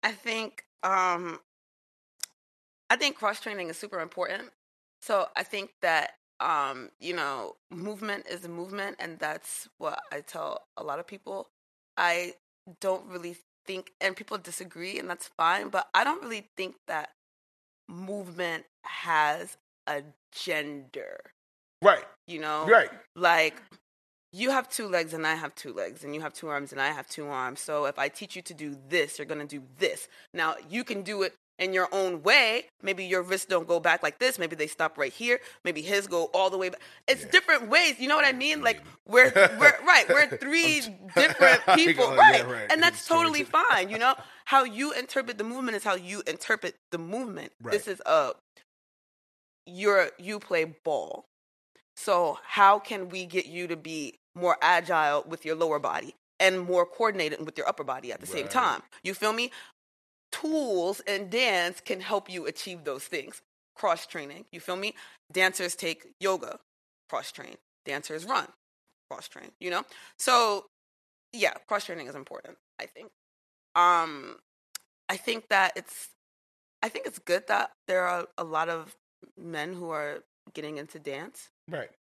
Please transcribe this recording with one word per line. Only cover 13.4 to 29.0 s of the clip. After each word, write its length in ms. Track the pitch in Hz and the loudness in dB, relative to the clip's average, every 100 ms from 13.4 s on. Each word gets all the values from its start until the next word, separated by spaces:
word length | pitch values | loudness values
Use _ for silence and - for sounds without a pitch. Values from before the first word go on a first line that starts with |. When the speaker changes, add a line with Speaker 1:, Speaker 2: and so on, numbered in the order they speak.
| _ _ - | _ _ -12
Speaker 1:
think, 240 | 185 - _ | -12 -12 _
and 160 | 190 185 | -4 -4
people 220 | 214 208 | -10 -10
disagree, 600 | 175 175 190 165 180 196 | -10 -14 -14 -12 -10 -8
and 120 | 185 | -8
that's 180 | 175 - - | -10 -12 -2
fine, 320 | 165 190 202 | 0 0 -2
but 200 | 196 - | -4 0
I 120 | 190 | 2
don't 180 | 254 339 | 2 -2
really 260 | 254 226 202 - | -6 -10 -12 -10
think 200 | 190 - - | -10 -10 -8
that 240 | 160 151 _ _ _ _ _ _ _ - | -8 -8 _ _ _ _ _ _ _ -18
movement 760 | 175 185 202 185 170 175 160 - _ | -14 -10 -10 -12 -8 -8 -8 -12 _
has 720 | - - 170 160 151 156 180 - _ _ - | -14 -10 -2 2 2 0 -8 -16 _ _ -8
a 160 | 147 147 _ _ | -8 -10 _ _
gender. 840 | - - 156 147 147 131 139 95 - - _ _ _ _ _ | -12 -6 -4 -4 -10 -14 -14 -12 -14 -18 _ _ _ _ _
Speaker 2:
Right. 220 | 190 175 - - - | 6 6 0 -20 -14
Speaker 1:
You 140 | 165 | -10
know? 260 | 156 151 160 | -6 -4 6
Speaker 2:
Right. 220 | 226 - - - | 6 6 -6 -20
Speaker 1:
Like, 460 | - 175 170 160 - _ - _ _ _ _ _ | 0 2 4 2 -2 _ -20 _ _ _ _ _
you 180 | 180 247 | -4 0
have 180 | 269 247 | 0 -2
two 200 | - 214 | -8 -2
legs 240 | 180 160 | -2 -2
and 120 | 160 156 | -2 -2
I 80 | |
have 200 | 160 151 | -2 -4
two 180 | - 139 | -10 -12
legs, 300 | 98 90 131 | -8 -8 -8
and 100 | 151 | -12
you 60 | 151 | -10
have 100 | 156 | -10
two 160 | - 165 | -10 -8
arms 240 | 143 139 | -6 -6
and 80 | 139 | -4
I 80 | 139 | -4
have 200 | 147 135 | -4 -10
two 180 | - 147 | -12 -8
arms. 340 | 135 127 139 | -6 -6 -8
So 240 | - 151 143 | -6 -2 -2
if 120 | 143 | -2
I 100 | 139 | -6
teach 260 | - 202 185 | -6 -14 -14
you 60 | |
to 120 | - | -14
do 220 | 160 151 139 135 | -12 -12 -12 -2
this, 300 | 175 | 0